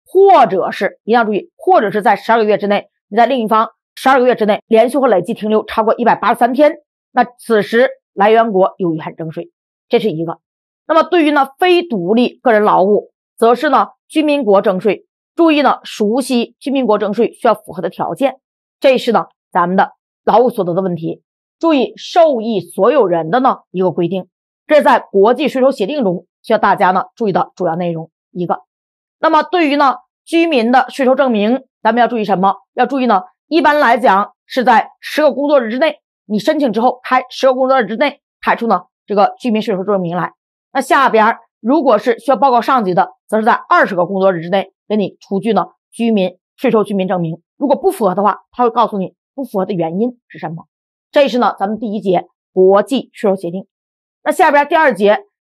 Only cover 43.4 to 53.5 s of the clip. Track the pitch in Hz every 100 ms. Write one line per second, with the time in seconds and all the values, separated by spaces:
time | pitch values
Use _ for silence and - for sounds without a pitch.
43.4 | 220 208 - 349 233 180 175 196 190 180
44.4 | 170 196 180 _ - 214 185 - - 196
45.4 | 202 202 170 _ _ - 233 214 185 180
46.4 | _ _ 262 220 202 202 185 185 165 165
47.4 | _ - 285 277 381 - 208 180 202 190
48.4 | _ - 240 233 220 208 180 - _ -
49.4 | 254 202 190 190 170 175 247 247 _ -
50.4 | 160 160 - _ _ _ _ 294 277 240
51.4 | 214 - 202 220 226 208 190 175 - _
52.4 | _ - 185 196 208 254 - - 214 190
53.4 | 170